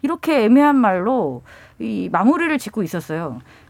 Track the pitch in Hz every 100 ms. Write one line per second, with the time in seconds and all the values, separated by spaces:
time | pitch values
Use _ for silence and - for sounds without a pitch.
0 | 285 320 - 294 214 254 294 277 226 185
1 | 196 262 156 127 - - - - 226 208
2 | 180 175 214 320 330 294 - 214 170 175
3 | - 156 160 120 - -